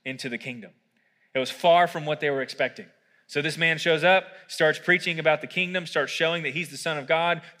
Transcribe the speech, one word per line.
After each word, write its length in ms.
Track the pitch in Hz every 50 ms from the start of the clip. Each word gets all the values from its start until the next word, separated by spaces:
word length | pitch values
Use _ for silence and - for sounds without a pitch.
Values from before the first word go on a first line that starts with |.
| -
into 240 | 131 131 127 - 131
the 100 | 120 113
kingdom. 320 | - 135 123 117 98 87 _ _ _ _ _ _ _ _ _ _ _ _ -
It 60 | 131
was 140 | 131 127 -
far 340 | - - 175 165 175 175
from 200 | 170 - 170 151
what 120 | 151 151 147
they 100 | 156 147
were 140 | 139 135 131
expecting. 440 | - - - 139 123 - - 98 - _ _ _ _ _ _ _ -
So 120 | - 147
this 160 | 147 160 147
man 220 | 156 165 165 160 156
shows 240 | - 170 160 151 151
up, 220 | 185 190 190 185 - - - - -
starts 320 | - - 160 156 147 151
preaching 400 | - - 180 185 180 180 170 160
about 200 | 156 160 151 151
the 60 | 147
kingdom, 400 | - - 180 185 180 185 185 170
starts 240 | 156 - 156 139 127
showing 320 | - - 165 160 170 170 156
that 120 | 139 123
he's 160 | 165 175 143
the 60 | 143
Son 220 | 131 - 170 156 147
of 80 | 131
God 340 | 135 160 160 170 170 170 165 - - - -